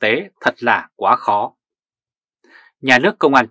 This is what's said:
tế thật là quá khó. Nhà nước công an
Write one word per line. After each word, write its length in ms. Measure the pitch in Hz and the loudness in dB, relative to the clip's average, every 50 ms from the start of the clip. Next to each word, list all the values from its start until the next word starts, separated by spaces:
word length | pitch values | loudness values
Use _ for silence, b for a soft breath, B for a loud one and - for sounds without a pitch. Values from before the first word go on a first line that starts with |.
tế 300 | - 107 110 151 202 196 _ _ | -2 -2 -2 -2 -4 -10 _ _
thật 140 | - 127 - - | -4 -4 -4 -2
là 280 | 120 120 110 90 - - _ | -2 -2 -2 -2 -2 -8 _
quá 200 | - 101 95 117 | -4 0 0 0
khó. 380 | - - - 104 104 113 131 _ _ _ _ _ _ _ _ _ _ _ _ _ _ _ _ _ _ b b b b b b b _ | 0 0 -2 -2 -2 -2 -6 _ _ _ _ _ _ _ _ _ _ _ _ _ _ _ _ _ _ b b b b b b b _
Nhà 180 | - 135 127 123 | -2 0 2 2
nước 200 | 139 196 208 - | 2 0 -2 0
công 160 | - 147 139 | 0 2 2
an 120 | 135 117 110 | 2 0 0